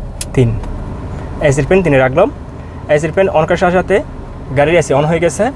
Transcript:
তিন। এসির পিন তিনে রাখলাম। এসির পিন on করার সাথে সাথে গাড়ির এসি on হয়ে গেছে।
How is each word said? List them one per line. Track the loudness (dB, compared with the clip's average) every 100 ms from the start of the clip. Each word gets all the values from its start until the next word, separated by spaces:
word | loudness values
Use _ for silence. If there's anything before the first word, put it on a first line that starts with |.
| -10 -8 -2
তিন। | 2 2 0 -6 -8 -8 -10 -10 -10 -10 0
এসির | 0 2 2
পিন | 2
তিনে | 4 4
রাখলাম। | 4 4 2 0 -14 -14 -14 -14 0
এসির | 0 2
পিন | 0 2
on | 2 0
করার | 2
সাথে | 2
সাথে | 2 2 0 -2 -12 -12 -12 -4 0
গাড়ির | 4
এসি | 4 4
on | 2
হয়ে | 2 2
গেছে। | 0 0 -2